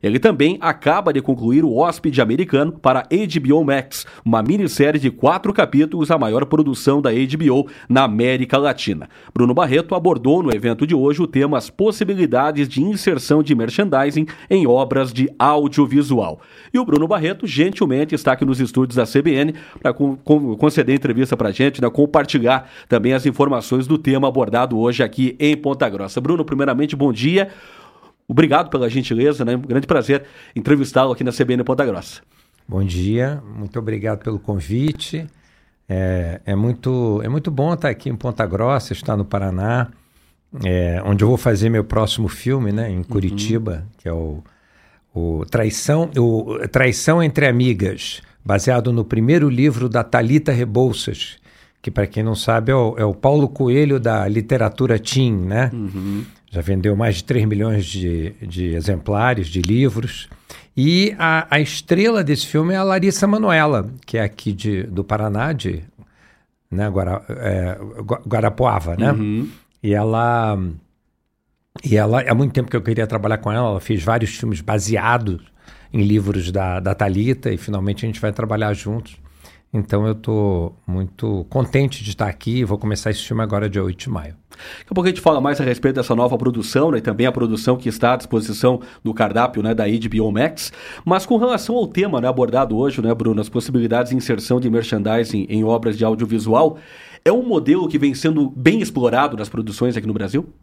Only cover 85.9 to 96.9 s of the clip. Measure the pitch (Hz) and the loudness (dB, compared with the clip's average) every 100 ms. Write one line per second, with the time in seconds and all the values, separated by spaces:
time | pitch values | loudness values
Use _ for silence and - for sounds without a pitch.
85.9 | 135 117 117 123 123 135 117 107 127 160 | 0 0 2 2 2 -2 -2 -2 0 2
86.9 | 123 113 107 127 123 117 110 127 127 120 | 0 -2 0 0 0 -2 -2 0 0 -2
87.9 | 110 120 127 - 113 110 104 127 123 - | 0 0 0 0 -2 -2 0 2 0 -6
88.9 | - 113 110 107 104 123 113 107 113 104 | -10 -8 0 0 2 0 0 -2 0 0
89.9 | 113 113 110 110 104 156 - - - - | 0 -2 0 0 0 -2 -4 -14 -14 -18
90.9 | - - 185 - 233 247 226 - 240 196 | -8 0 0 2 0 2 -2 -2 -2 -2
91.9 | - 196 135 123 127 120 123 131 110 139 | -2 -2 0 0 0 2 2 2 0 0
92.9 | 127 113 113 117 107 104 123 - 127 117 | 0 0 0 0 0 0 -4 0 0 2
93.9 | 117 120 131 - 117 - 123 123 117 110 | 0 0 -2 0 -4 0 0 2 0 0
94.9 | 110 101 113 110 107 - 107 110 117 117 | -2 0 0 0 -2 -2 0 2 2 0
95.9 | 110 110 110 113 113 110 117 156 160 - | 0 0 0 0 -2 2 4 2 0 -18